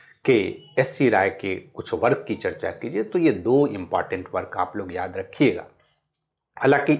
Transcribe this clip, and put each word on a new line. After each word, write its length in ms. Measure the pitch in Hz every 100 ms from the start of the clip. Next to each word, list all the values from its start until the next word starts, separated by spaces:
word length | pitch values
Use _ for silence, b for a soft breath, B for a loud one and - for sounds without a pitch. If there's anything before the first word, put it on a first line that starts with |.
| b b -
कि 480 | 120 92 - - -
एस 100 | 139
सी 180 | - 127
राय 200 | 104 95
के 240 | - 98 95
कुछ 380 | - - -
वर्क 300 | 87 117 123 -
की 80 | 104
चर्चा 340 | 95 82 95
कीजिए, 320 | 85 117 185
तो 160 | 214 180
ये 120 | 160
दो 340 | 98 98 135 143
इंपॉर्टेंट 600 | 101 85 92 - 92 90
वर्क 220 | 92 92 98
आप 200 | 90 104
लोग 160 | 90
याद 240 | 87 92 95
रखिएगा। 480 | 95 - 139 - - _ _ _ _ _ _ _ _ -
हालांकि 400 | 135 143 143 151